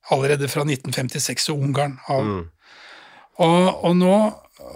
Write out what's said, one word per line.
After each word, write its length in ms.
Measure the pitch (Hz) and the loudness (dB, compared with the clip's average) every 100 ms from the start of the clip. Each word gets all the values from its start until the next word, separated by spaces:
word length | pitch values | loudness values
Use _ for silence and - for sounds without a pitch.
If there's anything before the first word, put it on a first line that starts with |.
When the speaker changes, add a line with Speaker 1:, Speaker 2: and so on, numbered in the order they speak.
| - | -4
Speaker 1:
allerede 380 | 135 135 143 135 | 0 0 0 -2
fra 140 | 156 147 | -4 -4
nitten 240 | 139 135 | -4 -4
femtiseks 540 | 131 127 151 - 127 - | -6 -6 -6 -6 -4 -4
og 80 | 147 | -2
Ungarn 300 | 139 135 143 127 - | -2 -2 -2 -6 -4
av. 140 | 139 107 | -2 -2
Speaker 2:
Mm. 140 | 95 82 _ _ - - - - - - - 165 | -4 -8 _ _ -20 -20 -20 -20 -20 -14 0 4
Speaker 1:
Og, 240 | 170 185 - 175 | 4 4 2 2
og 80 | 175 | 4
nå 200 | 180 202 214 - - - - | 4 4 2 -2 -14 -20 -18